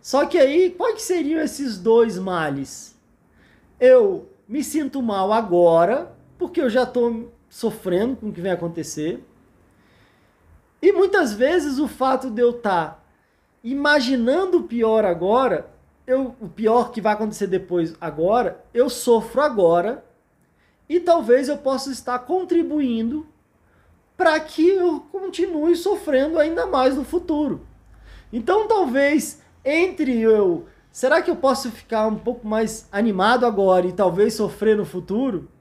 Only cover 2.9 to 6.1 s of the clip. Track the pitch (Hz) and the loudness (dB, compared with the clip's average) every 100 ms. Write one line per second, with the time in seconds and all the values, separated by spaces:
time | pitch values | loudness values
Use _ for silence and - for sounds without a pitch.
2.9 | _ _ _ _ _ _ _ _ _ 254 | _ _ _ _ _ _ _ _ _ 6
3.9 | 254 208 175 - _ _ 247 269 302 277 | 8 6 -2 -10 _ _ -8 -6 -4 -4
4.9 | 269 240 196 190 220 214 175 175 165 175 | -4 -4 -2 0 0 2 4 6 6 2
5.9 | 262 349 | 0 -4